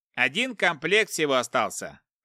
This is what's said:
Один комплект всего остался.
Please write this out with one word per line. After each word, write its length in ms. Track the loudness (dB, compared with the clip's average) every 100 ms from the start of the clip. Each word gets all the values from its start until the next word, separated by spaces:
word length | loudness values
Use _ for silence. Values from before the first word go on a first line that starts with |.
| _ -2
Один 400 | -2 0 -4 -2
комплект 560 | -2 0 0 2 0
всего 240 | 0 2 2
остался. 640 | 2 0 0 -4 -12 -14 _ _